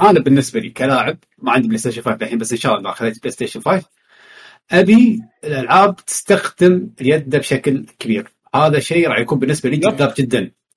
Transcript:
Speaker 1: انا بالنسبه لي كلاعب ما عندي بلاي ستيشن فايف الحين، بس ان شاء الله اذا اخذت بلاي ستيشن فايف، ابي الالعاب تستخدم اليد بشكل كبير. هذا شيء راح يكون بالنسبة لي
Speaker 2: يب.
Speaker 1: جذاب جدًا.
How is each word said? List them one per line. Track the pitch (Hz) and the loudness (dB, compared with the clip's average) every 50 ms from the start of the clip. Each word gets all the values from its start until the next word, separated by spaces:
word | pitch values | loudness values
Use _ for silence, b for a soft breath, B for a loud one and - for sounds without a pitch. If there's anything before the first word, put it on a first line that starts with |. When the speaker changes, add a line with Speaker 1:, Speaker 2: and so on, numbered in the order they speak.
Speaker 1:
انا | 180 208 190 160 | 4 4 4 4
بالنسبه | 131 135 135 139 131 - - 113 | 4 4 2 2 2 0 -4 -8
لي | 110 113 | -8 -8
كلاعب | - - 131 135 135 127 110 139 160 - _ _ _ _ | -6 -4 -2 0 0 0 -2 -2 -6 -8 _ _ _ _
ما | - 127 117 | -4 -2 0
عندي | 131 120 113 | 0 0 0
بلاي | 110 - | -2 -4
ستيشن | - 127 113 117 - | -4 -6 -6 -6 -6
فايف | 120 113 - 113 | -6 -6 -6 -6
الحين، | 110 117 113 | -6 -6 -6
بس | 113 110 123 | -6 -4 -6
ان | 117 | -4
شاء | - 135 110 | -2 -2 -2
الله | 101 98 101 | -2 -4 -8
اذا | |
اخذت | 95 - 117 113 110 113 | -8 -6 -6 -6 -6 -6
بلاي | - 120 | -10 -10
ستيشن | - - 123 104 - 117 | -8 -8 -10 -10 -10 -8
فايف، | - 147 185 190 165 _ _ b b b b b b b b b b b b b b - | -4 -2 -2 -2 -4 _ _ b b b b b b b b b b b b b b -2
ابي | - 180 196 180 220 226 254 226 - - - - _ _ - | 2 2 4 6 6 6 6 4 2 0 -6 -12 _ _ -8
الالعاب | 151 151 131 127 117 151 185 196 202 190 | -6 -6 -4 -2 2 4 4 4 4 2
تستخدم | - - - - - - - 202 180 - - - - 180 180 180 180 185 - - - | -2 -10 -10 -10 -6 -2 0 0 0 0 -4 -2 2 4 4 4 4 0 -6 -10 -4
اليد | 127 127 151 160 147 135 135 | -2 0 0 0 0 -2 -2
بشكل | 143 - - 143 135 - 151 131 139 147 - _ - | -2 -2 -2 -4 -2 -2 -2 -2 -2 -4 -8 _ -10
كبير. | - 113 110 101 98 - _ _ _ _ - | -6 -4 -4 -4 -6 -10 _ _ _ _ 0
هذا | - 151 156 147 147 | 2 2 2 2 0
شيء | - - 160 170 170 156 | 0 0 0 0 0 0
راح | 113 104 | 0 -2
يكون | 117 - 151 139 | -2 -2 -2 -2
بالنسبة | 127 143 151 147 - 127 | 0 -2 -2 -2 -2 -2
لي | 139 | -2
Speaker 2:
يب. | 147 156 | 0 0
Speaker 1:
جذاب | 208 - - 147 135 - - | 0 0 0 -2 -2 -2 -2
جدًا. | 139 120 120 120 95 - _ _ _ _ _ | -4 -2 -2 -2 -4 -4 _ _ _ _ _